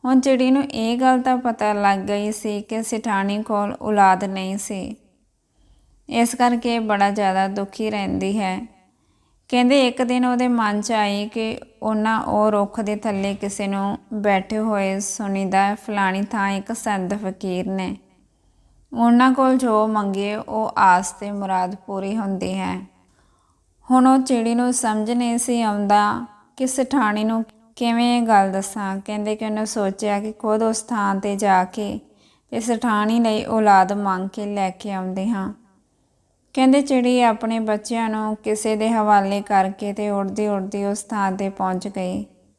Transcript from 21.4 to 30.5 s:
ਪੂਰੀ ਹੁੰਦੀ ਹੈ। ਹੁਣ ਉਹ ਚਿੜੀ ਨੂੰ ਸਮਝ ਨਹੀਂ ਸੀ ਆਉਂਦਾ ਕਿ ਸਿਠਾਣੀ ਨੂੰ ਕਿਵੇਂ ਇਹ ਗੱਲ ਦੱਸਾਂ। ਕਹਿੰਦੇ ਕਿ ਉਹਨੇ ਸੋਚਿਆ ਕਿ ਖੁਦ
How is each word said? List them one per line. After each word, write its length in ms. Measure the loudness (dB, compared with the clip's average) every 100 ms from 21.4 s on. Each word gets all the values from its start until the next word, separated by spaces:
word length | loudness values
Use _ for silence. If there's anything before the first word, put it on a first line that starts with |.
| -2 -2 -2
ਪੂਰੀ 420 | -6 -8 -6 -4 -4
ਹੁੰਦੀ 420 | -4 -4 -4 -4
ਹੈ। 340 | -4 -6 -10 _ _ _ _ _ _ _ _ _ 2
ਹੁਣ 160 | 4 6
ਉਹ 120 | 4
ਚਿੜੀ 360 | 2 0 0
ਨੂੰ 180 | 0 0
ਸਮਝ 380 | 0 0 -2 -2
ਨਹੀਂ 280 | -2 0 -2
ਸੀ 240 | 0 0
ਆਉਂਦਾ 640 | 0 0 2 4 2 -2 -8 -18 _ -6
ਕਿ 100 | -4
ਸਿਠਾਣੀ 580 | -2 0 0 0 0
ਨੂੰ 200 | 0 -2 -4 _ _ -4
ਕਿਵੇਂ 420 | 0 2 2 2
ਇਹ 80 | 4
ਗੱਲ 260 | 4 4
ਦੱਸਾਂ। 480 | 0 -4 -6 -6 -6
ਕਹਿੰਦੇ 360 | -6 -6 -4 -4
ਕਿ 80 |
ਉਹਨੇ 220 | -4 -4 -4
ਸੋਚਿਆ 540 | -2 -4 -2 -2 -2
ਕਿ 120 | -4
ਖੁਦ 300 | -6 -2